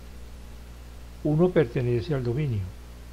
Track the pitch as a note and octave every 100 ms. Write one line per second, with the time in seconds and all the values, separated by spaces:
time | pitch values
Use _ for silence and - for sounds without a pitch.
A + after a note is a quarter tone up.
0 | - - - - - - - - - -
1 | - - D3+ D3+ F3 E3+ C3 C#3+ A#2+ A#2+
2 | A#2+ C#3 A#2+ B2 D3 G#2+ F#2 - - -
3 | -